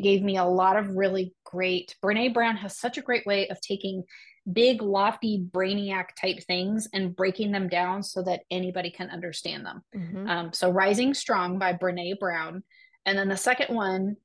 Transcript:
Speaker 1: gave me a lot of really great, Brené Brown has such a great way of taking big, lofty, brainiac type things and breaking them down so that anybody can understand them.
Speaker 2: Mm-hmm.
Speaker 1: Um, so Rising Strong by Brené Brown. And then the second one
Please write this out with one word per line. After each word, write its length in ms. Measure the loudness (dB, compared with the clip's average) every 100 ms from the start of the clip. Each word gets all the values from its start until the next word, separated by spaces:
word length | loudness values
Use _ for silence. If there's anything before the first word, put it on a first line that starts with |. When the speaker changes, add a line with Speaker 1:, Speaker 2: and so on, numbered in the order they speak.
Speaker 1:
gave 200 | 4 4
me 140 | 4 2
a 80 |
lot 320 | 4 4 6 4
of 120 | 2
really 440 | 0 2 0 -2 -8
great, 500 | -10 -2 0 -2 -4 -4
Brené 300 | 0 2 2
Brown 220 | 2 2 0
has 200 | -6 -6
such 220 | -6 -4
a 40 |
great 220 | -2 -2
way 220 | 2 0 0
of 140 | -4
taking 420 | -6 -4 -4 -6 -8 -16 -20 _ -2
big, 300 | 4 6 4
lofty, 580 | 2 2 2 2 -2 -2 -2
brainiac 580 | -2 0 0 -2 -4 -6 -4
type 200 | -4 -4 -4
things 400 | -2 0 -2 -2
and 220 | -2 -2
breaking 380 | 0 0 0 -2
them 160 | 0 0
down 340 | 0 0 -2
so 220 | -4 -4
that 160 | -2 -2 -4
anybody 400 | -4 -2 -4 -6
can 180 | -8 -10
understand 540 | -8 -10 -8 -8 -8
them. 200 | -10 -14 -12
Speaker 2:
Mm-hmm. 340 | -10 -8 -6 -4
Speaker 1:
Um, 240 | -4 -4
so 180 | 0 2
Rising 440 | 4 4 4 2
Strong 460 | 0 0 2 2 0
by 140 | 0
Brené 440 | 0 -2 -2 -4 -4
Brown. 460 | -2 -2 -4 -8 -14 _ -20 _ -2
And 100 | 0
then 120 | 0
the 80 | 0
second 360 | 0 0 0
one 440 | 0 0 0 -2 -4